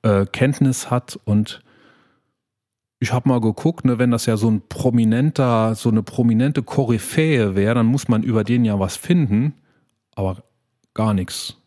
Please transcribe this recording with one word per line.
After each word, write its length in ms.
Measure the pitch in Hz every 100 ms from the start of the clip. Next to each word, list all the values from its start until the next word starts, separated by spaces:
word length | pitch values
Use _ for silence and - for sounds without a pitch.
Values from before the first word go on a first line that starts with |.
äh, 220 | 113 98 98
Kenntnis 640 | - 131 143 139 123 -
hat. 280 | 123 - -
Und 380 | - 104 104 - _ _ _ _ _ _ _ _ _ _ _ _ _ _
ich 120 | 120
hab 140 | 123 139
mal 140 | 123
geguckt, 440 | 110 - 160 170
ne, 140 | 131 120
wenn 140 | 123
das 140 | 117 -
ja 100 | 110
so 120 | 113
ein 140 | 107 -
prominenter, 1040 | - 131 120 113 113 151 147 127 117 113
so 160 | 110 120
eine 140 | 110
prominente 580 | 104 - 117 113 135 147
Koryphäe 920 | 120 - 120 113 - - 160 139 107 95
wäre, 180 | 101
dann 120 | 120 113
muss 200 | 139 -
man 160 | 110
über 220 | 110 110
den 200 | 107 123
ja 140 | 113 101
was 180 | 92 -
finden, 580 | - 175 127 104 147 - _ _ _ _ _
aber 300 | - 95 90 - _ _ _ _
gar 180 | - 110
nichts. 460 | 101 87 - - -